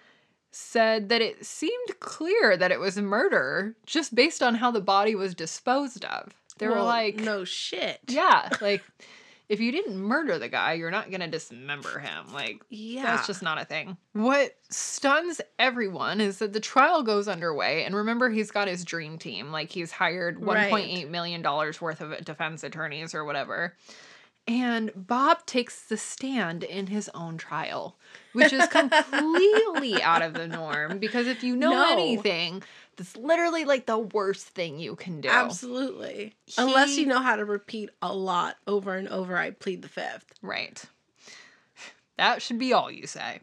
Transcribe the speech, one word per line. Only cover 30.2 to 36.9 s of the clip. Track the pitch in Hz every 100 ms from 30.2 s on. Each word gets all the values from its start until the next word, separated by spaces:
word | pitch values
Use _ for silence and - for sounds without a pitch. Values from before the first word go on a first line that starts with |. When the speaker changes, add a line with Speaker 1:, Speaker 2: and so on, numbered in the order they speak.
Speaker 1:
of | 165
the | 160 165
norm. | 165 156 147 151 190
Because | 208 240 240
if | 240
you | 247 247
know | 311
Speaker 2:
No. | 269 339
Speaker 1:
anything, | - 320 220 214 170 170 185 - - - -
that's | 180 220
literally, | 269 339 339 330 285
like, | 269 -
the | 220
worst | 214 214 196 190 -
thing | - 170 143
you | 151 165
can | 185 156
do. | -
Speaker 2:
Absolutely. | 247 240 180 247 247 269 - - - 214 _ - -
Unless | 254 262
Speaker 1:
He | 285